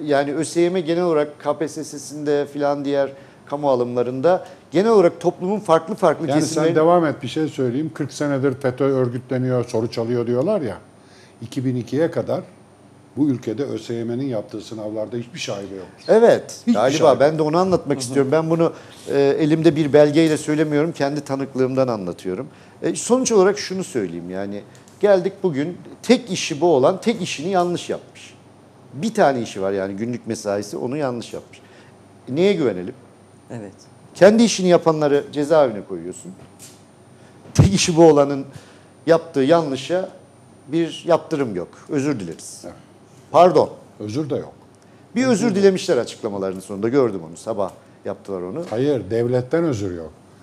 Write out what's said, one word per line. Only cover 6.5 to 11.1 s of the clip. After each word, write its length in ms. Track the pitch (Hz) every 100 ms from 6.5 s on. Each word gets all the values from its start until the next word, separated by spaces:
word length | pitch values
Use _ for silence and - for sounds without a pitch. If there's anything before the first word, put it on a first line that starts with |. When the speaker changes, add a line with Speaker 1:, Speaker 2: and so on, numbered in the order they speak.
| 156 160
Speaker 2:
sen 100 | 165
devam 300 | 160 175 160
et, 160 | 120
bir 60 | 127
şey 200 | 156 156
söyleyeyim. 420 | - 127 120 156
Kırk 180 | - 143
senedir 420 | - 147 139 135
fetö 300 | 127 127 127
örgütleniyor, 800 | 139 135 127 120 - 131 127 127
soru 260 | 117 110 120
çalıyor 360 | 123 113 123 117
diyorlar 340 | 120 156 214
ya. 180 | 131 90 - - -